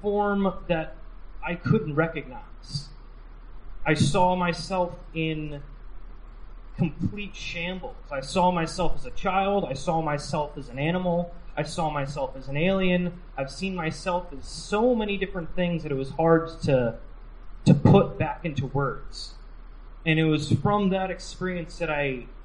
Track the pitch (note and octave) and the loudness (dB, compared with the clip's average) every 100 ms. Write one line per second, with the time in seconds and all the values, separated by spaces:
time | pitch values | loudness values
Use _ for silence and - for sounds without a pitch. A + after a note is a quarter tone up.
0 | G#3 G3+ G3+ G3+ G3 F#3 - E3 D3+ - | -2 0 2 2 2 0 -2 -2 -2 -8
1 | - - - - D#3 E3+ B2+ G#3+ D3+ D3 | -12 -12 -12 -8 -6 -2 2 2 2 0
2 | E3 D#3+ C3+ A#2+ - - - - - - | 0 0 -8 -12 -14 -16 -10 -10 -10 -14
3 | - - - - - - - - D#3 D3+ | -16 -16 -18 -16 -14 -14 -10 -4 2 4
4 | - G3 F3+ F3+ F3 E3 - F#3 F3 - | 4 6 4 4 0 -2 -2 0 0 -4
5 | - E3 D#3+ D#3 D3+ C#3+ - - - - | -8 -4 -2 -2 -6 -10 -12 -14 -12 -12
6 | - - - - - - - - E3 - | -12 -14 -16 -14 -14 -14 -10 -2 -2 0
7 | - G3+ G3+ - - E3+ F3 F#3 - - | -4 -4 -8 -8 -8 -6 -6 -6 -8 -12
8 | - - C#3 F3+ F3+ F3 D#3+ - E3+ - | -8 -8 -2 4 4 4 0 2 4 4
9 | - - G3 F#3+ G3 G3+ C3+ C3+ F3 E3 | 2 0 2 2 4 2 0 -4 0 0
10 | D3+ D3 - D#3 C#3+ D3 B2+ C3 D#3 F3+ | 2 -2 -2 -2 -2 -6 -8 -2 0 2
11 | F3+ E3+ F3 - - D3 D3+ - D#3 D3 | 2 0 -2 -6 -8 -4 -4 -2 -2 0
12 | C3+ D3+ C3 C3 C3 C#3+ F3+ F#3+ F#3 F3+ | -2 -2 -4 -6 -4 0 2 4 4 4
13 | F3 - - - C3+ - F#3+ F#3 D#3 - | 2 -4 -12 -8 -6 -4 -6 -2 -4 -4
14 | F#3+ F3+ F3+ C#3 - - - G#3 B3 A#3 | -2 -2 -2 -10 -10 -10 -2 2 4 4
15 | G#3 G3 F#3+ F#3 D#3+ - F3 E3+ D3+ C3+ | 0 -2 -2 -4 -4 0 2 0 -2 -2
16 | C3+ - E3 E3 E3 - - C3 A#2 - | -2 4 6 6 6 -2 4 4 4 -2
17 | - - - - - - - - - G3 | -10 -14 -16 -14 -12 2 6 8 10 10
18 | - - D#3 - E3+ C#3+ C3+ C3+ C3+ G2 | 8 2 -4 -4 -4 -4 -2 0 0 -2
19 | - - - - - - - - - - | -8 -10 -12 -14 -16 -16 -16 -16 -16 -4
20 | E3 D#3 D#3+ D3+ - - G#3 G#3 G3 F#3+ | 2 4 6 4 4 2 4 4 4 2
21 | F#3 E3 - - F#3 F3 D#3+ - D#3+ D3 | -2 -6 -10 -6 -4 -4 -6 -6 -2 0
22 | C#3 B2+ - - | 0 -2 -8 -16